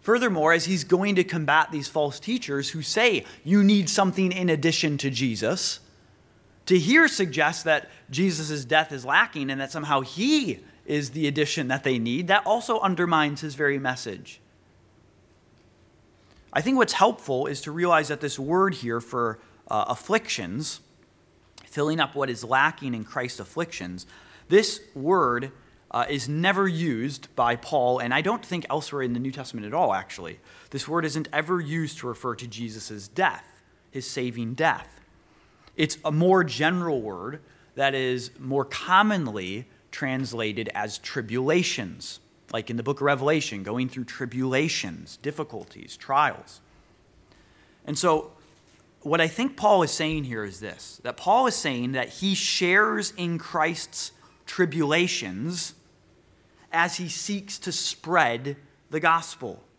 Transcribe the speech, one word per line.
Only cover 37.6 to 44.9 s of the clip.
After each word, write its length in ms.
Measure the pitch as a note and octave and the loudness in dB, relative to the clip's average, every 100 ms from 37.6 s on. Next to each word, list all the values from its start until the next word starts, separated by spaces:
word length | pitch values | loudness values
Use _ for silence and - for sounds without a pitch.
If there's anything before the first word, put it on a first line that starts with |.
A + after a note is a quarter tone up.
| _ - | _ 0
that 180 | C#3 | 0
is 380 | C3+ C3 B2+ A#2+ - | 2 0 -2 -4 -12
more 260 | C3 C#3 C#3+ | -4 -2 -2
commonly 1000 | - - F#3 G#3+ G3+ C#3 G#2 F#2 G2+ B2+ _ _ | -4 4 6 6 2 -2 -4 -6 -6 -10 _ _
translated 800 | - C#3 C3 C3 A#2 A2 G#2+ G#2+ - | -6 -4 -2 -4 -2 -2 -2 -4 -4
as 240 | G#2+ G#2 | -6 -8
tribulations, 1200 | - C#3 A#2 A#2+ C3 E3+ F3+ - G2 - - - _ _ - | -8 -8 -4 -2 2 2 2 -4 -8 -10 -14 -16 _ _ -8
like 160 | A2+ A2 | -8 -4
in 80 | A#2 | -4
the 60 | |
book 140 | A#2 C#3 | -2 0
of 60 | |
Revelation, 600 | C#3+ C#3 C#3 D#3 - G#2+ | 2 2 2 2 0 -6
going 260 | F#2+ A#2 B2+ | -6 -4 -4
through 140 | B2+ | -6
tribulations, 1120 | A#2+ - B2+ A#2+ C3 C3 D#3 D#3 G2 | -12 -8 -8 -4 0 2 0 -2 -6